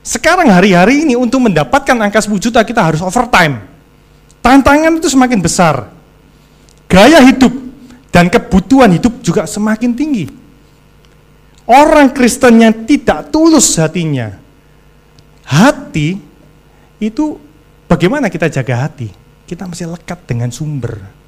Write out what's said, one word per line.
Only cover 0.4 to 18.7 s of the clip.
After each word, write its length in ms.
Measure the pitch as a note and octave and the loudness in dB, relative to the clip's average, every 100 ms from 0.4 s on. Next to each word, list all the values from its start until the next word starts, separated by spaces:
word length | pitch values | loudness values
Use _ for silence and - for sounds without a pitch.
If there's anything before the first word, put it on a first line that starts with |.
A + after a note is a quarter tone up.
| D#4+ | 4
hari-hari 560 | F3+ G#3 F3 F#3+ C#4+ | 4 4 4 2 2
ini 140 | D#4 A#3+ | 0 -2
untuk 240 | B3 C4 | -2 0
mendapatkan 540 | A#3+ D#3+ D3 C#4 C#4+ B3 | 0 0 0 -2 0 -2
angka 220 | G#3 G#3+ | 0 -2
sepuluh 180 | G#3 G#3 | -2 -4
juta, 220 | A#3 A#3+ | -2 -2
kita 180 | A3 A#3+ | -2 0
harus 220 | E3 D#3 | -2 -2
overtime. 720 | F#3 A#3 A#3 G3+ E3 B2 G2 _ _ _ _ _ _ _ | -4 -4 0 0 0 -2 -12 _ _ _ _ _ _ _
Tantangan 560 | A#3+ C4+ C#4+ C#4+ D#4+ E4 | 2 4 4 2 2 -2
itu 80 | D#4+ | -2
semakin 320 | C4+ B3+ A#3+ | 0 0 0
besar. 480 | E3 - E3+ C#3 G#2+ - _ _ _ _ _ _ _ _ | -2 0 0 0 -8 -20 _ _ _ _ _ _ _ _
Gaya 400 | _ F3+ A3+ D#4+ | _ 4 6 6
hidup 240 | B3+ B3+ B3+ C4 - - - - _ | 4 4 0 0 -14 -20 -20 -20 _
dan 160 | F3 F3 | 0 2
kebutuhan 640 | D#3+ - F#3+ - C4+ A#3+ | 0 0 -2 2 4 4
hidup 320 | E3 A#3 - | 2 -2 -4
juga 240 | - E3 D#3+ | -4 -4 -6
semakin 480 | - G#3+ G#3+ A#3+ A#3 | -6 -4 -4 -4 -4
tinggi. 320 | D4+ B3+ C3 - _ _ _ _ _ _ _ _ _ _ _ _ | -4 -4 -8 -14 _ _ _ _ _ _ _ _ _ _ _ _
Orang 480 | - B3+ D4+ D#4 C#4 | 2 4 4 4 2
Kristen 480 | C#4 A#3+ G#3+ B3+ A3+ | 2 -2 2 4 6
yang 240 | A3+ A3 | 4 0
tidak 480 | - C#4+ - D3+ D3+ | -2 -2 0 -4 -4
tulus 400 | D4+ E4 D#4+ - - | 0 2 2 0 -2
hatinya, 560 | D#3+ F3+ D#3+ C#3 A2 F#2 _ _ _ _ _ _ _ _ _ _ - | -4 -4 -4 -6 -6 -12 _ _ _ _ _ _ _ _ _ _ -4
hati 720 | C#3 A#3+ - - D#3+ D3+ G3 - _ _ _ _ _ _ _ | 2 2 0 -8 -6 -6 -6 -14 _ _ _ _ _ _ _
itu, 400 | G#3+ A3 D4+ - - _ _ _ _ | -8 -4 -6 -6 -20 _ _ _ _
bagaimana 400 | D#3 F3 C#4+ A#3 | -2 0 -2 -4
kita 240 | E3 E3 | -4 -4
jaga 320 | C#3 B2+ | -4 -4